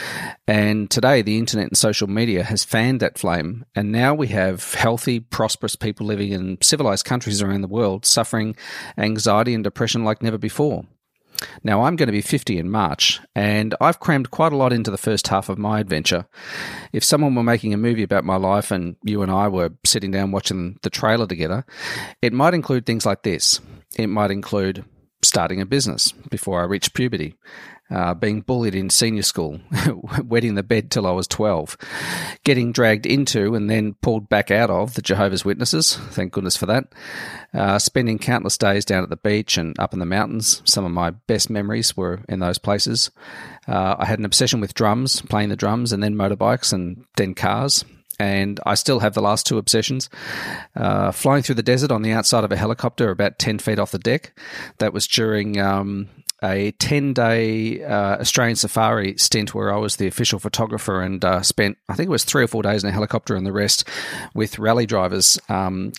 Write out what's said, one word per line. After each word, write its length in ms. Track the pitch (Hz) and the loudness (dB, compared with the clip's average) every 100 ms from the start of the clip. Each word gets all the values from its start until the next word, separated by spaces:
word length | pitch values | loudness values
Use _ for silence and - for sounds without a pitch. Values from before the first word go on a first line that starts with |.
| - - - - - | -10 -10 -10 -8 0
And 420 | 107 104 107 101 | 2 2 0 0
today, 320 | - 123 139 | 2 4 4
the 160 | 104 107 | 4 0
internet 300 | 117 110 82 | 0 -2 0
and 100 | - | 2
social 300 | 110 101 98 | 2 2 0
media 340 | 104 117 92 | 0 0 0
has 220 | - 107 | 0 -2
fanned 340 | - 113 120 131 | 0 2 2 2
that 200 | 101 - | 0 0
flame. 460 | 95 85 80 117 - - | -2 0 -2 -8 -8 -4
And 160 | 104 | -2
now 220 | 113 127 | 2 2
we 120 | 151 127 | 2 0
have 480 | 101 92 90 - | 2 0 0 -6
healthy, 460 | - 117 120 - 120 | 0 0 0 0 -2
prosperous 560 | 117 - 110 - 110 - | -4 -2 -2 -2 -4 -4
people 300 | 110 104 107 | -4 -4 -4
living 260 | 104 101 | -2 -2
in 260 | 98 92 92 | -4 -4 0
civilized 440 | - 151 131 98 | 2 4 2 0
countries 360 | - 123 113 101 | 0 -2 -2 0
around 200 | 98 98 | 0 0
the 80 | 95 | -2
world 360 | 107 107 95 | 0 0 2
suffering 520 | - - 113 113 110 110 - - - - | 4 4 2 0 -2 -6 -12 -14 -12 -2
anxiety 580 | 107 110 110 104 120 | -2 0 4 4 4
and 80 | 117 | 0
depression 400 | 101 - 117 120 | -2 -2 -2 0
like 180 | 110 107 | 0 0
never 180 | 113 107 | -2 -2
before. 480 | 110 - 147 95 - _ _ _ _ - - - | -4 0 0 -2 -8 _ _ _ _ -12 -12 -8
Now, 220 | 107 101 | 0 4
I'm 100 | 131 | 4
gonna 160 | 170 131 | 2 2
be 100 | 104 | 0
fifty 380 | - 143 - 92 | 0 -2 0 -2
in 100 | 87 | 0
March, 520 | 107 90 71 - - - - | 0 0 2 0 0 -4 -2
and 400 | 104 104 110 - | 2 2 0 2
I've 200 | 156 170 | 2 2
crammed 320 | - 143 123 | 0 0 0
quite 200 | - 160 | 0 2
a 40 | 143 | 4
lot 160 | 127 | 2
into 180 | 120 110 | 2 0
the 80 | 98 | -2
first 300 | - 104 - | 0 0 2
half 200 | 98 98 | 0 0
of 80 | 98 | -4
my 220 | 104 107 | -2 0
adventure. 480 | 98 78 80 90 - - - - - - - | 0 0 0 -2 -4 -14 -14 -12 -10 -12 -6
If 120 | - | -2
someone 320 | - 151 147 123 | 2 4 4 2
were 80 | |
making 280 | 117 117 107 | 2 2 2
a 40 | 104 | 0
movie 260 | 117 113 | 0 0
about 220 | 98 101 | 2 0
my 100 | 92 | 2
life 380 | 95 95 101 - | 0 2 2 0
and 240 | 95 87 90 | -2 -4 -6
you 180 | 107 104 | -4 -2
and 80 | 95 | 0
I 160 | 95 104 | 2 2
were 240 | 92 85 - - | 2 -2 0 0
sitting 240 | 113 95 | 0 0
down 220 | 98 98 | -2 0
watching 480 | 98 - 92 87 98 | -2 -2 -4 -6 -6
the 80 | - | -8
trailer 380 | - 95 117 107 | -2 2 2 0
together, 360 | 87 80 101 - - - - - - | -2 -2 -4 -6 -12 -10 -10 -10 -4
it 120 | 123 | -2
might 220 | 123 156 | 4 4
include 320 | 175 - 131 117 | 2 0 0 0
things 200 | 113 107 | 0 0
like 160 | 98 | 0
this. 380 | 107 85 - - - - _ - | -2 0 2 0 -2 -20 _ -4
It 120 | 107 | -2
might 240 | 107 104 | 2 2
include 520 | 98 95 104 95 92 - _ _ _ | 0 -2 0 0 -2 -10 _ _ _
starting 400 | - - 82 92 | 2 2 0 -2
a 60 | 95 | -2
business 460 | 139 120 65 - - - | 0 0 0 -2 -2 -8
before 300 | 104 - 90 | -6 -2 -2
I 40 | |
reached 300 | 87 98 - | 0 -2 -4
puberty, 400 | - 127 104 78 - - - - - _ | -2 -2 -2 -6 -10 -20 -20 -20 -20 _
uh, 240 | 92 87 | -2 -2
being 260 | 85 110 107 | 0 -2 -2
bullied 360 | 107 127 117 95 | -2 0 0 -2
in 120 | 95 | 0
senior 340 | - 117 110 | 2 2 0
school, 360 | 95 - 80 76 - 143 131 | -2 -2 -4 -6 -6 0 0
<laughs> 300 | 92 - 143 | -2 -4 -6
wetting 320 | 123 117 117 | 0 0 2
the 80 | 101 | 0
bed 300 | 98 113 104 | 0 0 0
till 160 | 127 98 | 0 0
I 20 | |
was 160 | 92 87 | 0 -2
twelve, 500 | - 107 87 78 - - - - - - - | 0 2 2 -2 -10 -12 -8 -6 -6 -8 -2
getting 260 | - 127 120 | 2 4 2
dragged 340 | 117 117 107 | 4 4 4
into 520 | 113 139 139 117 101 113 | 2 2 2 2 2 0
and 120 | 104 | 0
then 260 | 110 107 | 2 0
pulled 340 | 101 - 110 104 | 0 0 0 2
back 240 | 104 - | 0 4
out 180 | 101 117 | 2 4
of 240 | 90 107 | 2 0
the 80 | 120 | -4
Jehovah's 420 | - 98 101 92 | -2 2 2 0
Witnesses, 520 | 98 101 123 156 160 - - | -2 -2 0 2 0 -2 -6
thank 220 | - 92 | -6 -4
goodness 240 | - 92 - | -4 -2 -2
for 100 | 92 | 2
that, 180 | 120 - - - - - - - | 0 0 -12 -16 -12 -12 -14 -10
uh, 280 | - 98 101 | -2 2 2
spending 380 | - 131 117 110 | 2 0 0 0
countless 380 | - 123 95 - | 0 0 0 0
days 280 | 104 101 | 2 2
down 180 | - 95 | 2 0
at 80 | 90 | 0
the 60 | 82 | -2
beach 420 | 107 107 107 - | 0 0 0 -2
and 180 | 82 - | -2 -4
up 120 | 95 | -4
in 60 | 90 | -2
the 80 | 87 | -2
mountains. 560 | 95 - 113 110 - | -2 -2 -2 0 0
Some 200 | - - | 2 2
of 80 | 92 | 0
my 180 | 87 85 | 0 -2
best 400 | 92 - 110 - | -4 -2 0 0
memories 460 | 107 101 110 117 - | -2 -2 -2 -2 -2
were 240 | 90 92 - | -4 -4 -6
in 100 | 95 | -2
those 200 | 87 90 | -2 -2
places. 520 | - 101 - 113 - - - - - - - | 0 0 0 0 -2 -6 -18 -18 -18 -14 -4
Uh, 300 | 95 95 - | 0 0 0
I 60 | |
had 160 | 101 110 | 0 0
an 40 | |
obsession 360 | 107 - 127 123 | 0 2 2 0
with 140 | 101 | -2
drums, 460 | - 107 110 131 - | 0 2 2 0 -2
playing 260 | - 107 104 | -2 -2 0
the 80 | 101 | 0
drums, 360 | 101 117 120 | 0 0 0
and 80 | 101 | 0
then 140 | 104 | 0
motorbikes, 580 | 107 98 101 104 123 - | 0 0 2 2 2 0
and 340 | 95 87 90 - - | -2 -4 -8 -8 -2
then 180 | 98 | -2
cars. 500 | 90 95 107 135 - - - _ - | 0 0 0 2 0 -2 -14 _ -4
And 380 | 101 98 98 101 - | 0 0 0 -2 0
I 80 | |
still 240 | 101 - 127 | 0 2 2
have 160 | 107 | 2
the 80 | 101 | 2
last 240 | 101 107 - | 2 2 0
two 120 | 113 | 0
obsessions. 520 | 104 113 110 131 - - - - - - - | 2 0 0 -4 -6 -10 -12 -10 -8 -10 -12
Uh, 380 | - 101 98 98 | -4 0 2 0
flying 320 | - 139 139 | 0 2 2
through 100 | 127 | 2
the 80 | 120 | 0
desert 300 | 110 127 143 | 2 2 2
on 100 | 113 | 0
the 80 | 110 | 2
outside 320 | 110 - 120 | 2 4 2
of 80 | 107 | 2
a 60 | 95 | 0
helicopter 540 | 104 117 120 - 117 | 0 0 -4 0 0
about 280 | 113 101 - | 2 0 0
ten 220 | - 107 | -2 0
feet 180 | - 107 | 0 0
off 140 | 101 | 0
the 60 | 95 | -2
deck. 360 | 113 139 - - - - - - | 0 0 -2 -18 -16 -14 -14 -2
That 140 | 107 | -2
was 140 | 95 - | 0 0
during, 540 | - 110 107 104 101 | 0 2 0 0 0
um, 480 | 98 98 98 101 98 - - - | 2 2 0 -4 -8 -10 -10 -6
a 300 | 98 98 101 | -2 0 -2
ten-day, 1120 | - - 147 139 123 117 113 113 110 110 - | -2 0 0 2 2 2 2 2 0 -2 -4
uh, 340 | - 104 101 101 | -2 0 0 0
Australian 380 | - - 117 113 | 0 2 2 2
safari 600 | 101 - 110 113 98 - | 0 2 2 2 -2 0
stint 360 | - 110 104 | 2 2 0
where 180 | 104 101 | -2 -2
I 40 | 101 | 0
was 200 | 104 - | -2 -2
the 120 | 95 | -2
official 320 | - 117 98 | 0 -2 0
photographer 600 | 104 - 110 107 - 95 | -4 -2 -2 -2 -2 -2
and, 240 | 92 95 | -2 0
uh, 180 | 92 90 | 2 2
spent, 360 | 90 - 101 - - | 2 2 0 0 -6
I 60 | |
think 140 | 98 185 | -4 0
it 20 | |
was 140 | 131 | 0
three 180 | - 143 | 0 2
or 60 | 117 | 2
four 160 | 113 | 0
days 180 | 101 107 | 0 0
in 80 | 101 | 0
a 20 | |
helicopter 440 | 98 107 113 - 101 | -2 -2 -2 -2 -4
and 100 | 95 | -2
the 60 | |
rest 360 | 98 104 - - - - - - | -2 0 0 -2 -6 -10 -10 -8
with 240 | - 107 - | -4 -4 0
rally 260 | 107 117 | 2 2
drivers, 540 | 113 107 92 95 - - - | 2 0 0 2 4 2 0
um, 440 | 98 95 95 98 | -2 -2 -4 -6